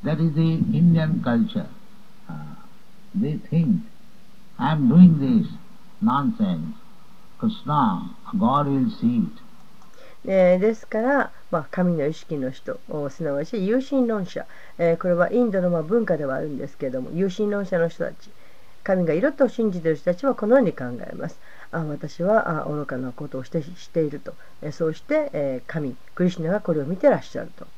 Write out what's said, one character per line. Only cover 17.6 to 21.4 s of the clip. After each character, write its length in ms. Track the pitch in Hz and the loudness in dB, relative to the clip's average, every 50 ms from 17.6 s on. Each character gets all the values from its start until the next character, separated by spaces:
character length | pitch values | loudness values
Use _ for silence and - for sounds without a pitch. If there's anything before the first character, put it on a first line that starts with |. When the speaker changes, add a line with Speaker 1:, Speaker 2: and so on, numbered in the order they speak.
| 202 | -2
Speaker 2:
者 120 | 180 - 175 | -2 0 2
の 80 | 165 170 | 2 0
人 160 | 165 - - | 0 -4 -6
た 80 | - | -6
ち、 180 | - - - - - - - - - - - - - - - | -6 -10 -14 -14 -14 -14 -14 -14 -14 -14 -14 -14 -14 -12 -2
神 220 | - 196 185 180 | 0 2 2 2
が 80 | 160 147 | 2 2
い 80 | 165 | 2
る 100 | 208 294 | 2 2
と 160 | 294 - 285 233 | 2 4 2 2
信 240 | - - 226 214 | 2 0 0 0
じ 100 | 180 180 | 0 0
て 80 | 160 165 | 0 0
い 20 | |
る 60 | 156 147 | 0 2
人 80 | - | 0
た 100 | - 175 | -2 -2
ち 100 | 175 - | 0 0
は 100 | 277 254 | 0 0
こ 120 | - - 208 | 0 2 4
の 80 | 240 | 6
よ 60 | 277 | 6
う 40 | 254 | 6
に 80 | 175 - | 4 0
考 120 | - 127 123 123 240 | -4 -8 -8 -8 -8
え 160 | - - - | -10 -10 -10
ま 140 | - - 165 | -8 -8 -8
す。 100 | - - | -10 -10